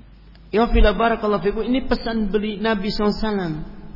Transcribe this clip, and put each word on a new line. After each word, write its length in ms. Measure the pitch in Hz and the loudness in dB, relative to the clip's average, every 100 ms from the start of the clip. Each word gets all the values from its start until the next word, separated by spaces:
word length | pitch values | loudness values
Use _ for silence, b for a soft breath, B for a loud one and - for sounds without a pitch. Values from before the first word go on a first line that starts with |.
| - - - - - | -20 -20 -20 -20 -4
Ya 160 | 196 240 | 0 4
fila 320 | 240 220 196 | 6 6 6
barakallahu 480 | 226 220 208 202 180 | 2 0 0 0 0
fikum, 160 | 214 | -2
ini 240 | 220 262 - | 0 -2 0
pesan 480 | 240 240 226 208 | -2 -2 -4 -2
beli 240 | 202 208 202 | -2 -2 -4
Nabi 320 | 214 220 202 | -2 -2 -2
sallallahu 240 | - 208 | -2 -2
alaihi 160 | 196 220 | 0 -2
wasallam 260 | 202 175 156 156 - - | -2 -4 -6 -10 -14 -14